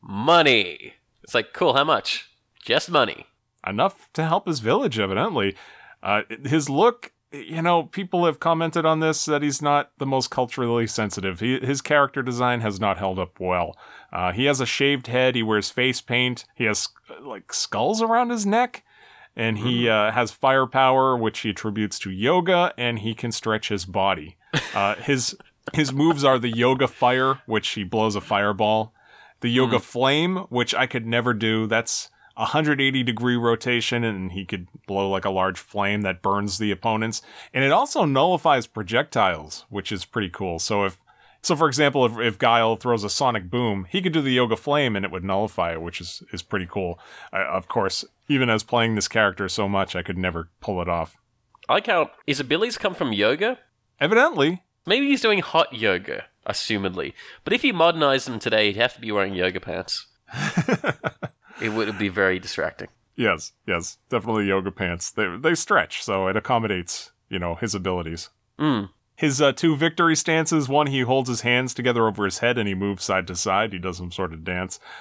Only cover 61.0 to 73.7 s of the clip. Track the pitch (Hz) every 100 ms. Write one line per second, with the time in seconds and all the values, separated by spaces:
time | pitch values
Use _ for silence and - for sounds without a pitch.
61 | 214 - - _ _ - 110 107 107 101
62 | 101 95 95 92 - - 80 - - _
63 | _ - 113 82 - _ - 87 - -
64 | _ 120 110 110 101 98 95 - 92 85
65 | - - 98 90 160 165 - 190 82 -
66 | - 98 95 104 - 120 110 92 87 -
67 | - _ - 95 87 82 110 98 92 90
68 | 80 85 - _ _ - 151 120 101 _
69 | _ - 151 131 143 - 165 143 165 165
70 | 170 156 - 160 160 160 131 143 143 135
71 | 120 131 127 117 123 123 127 - 123 120
72 | 113 98 101 - 117 123 104 95 101 95
73 | - 95 90 90 101 95 110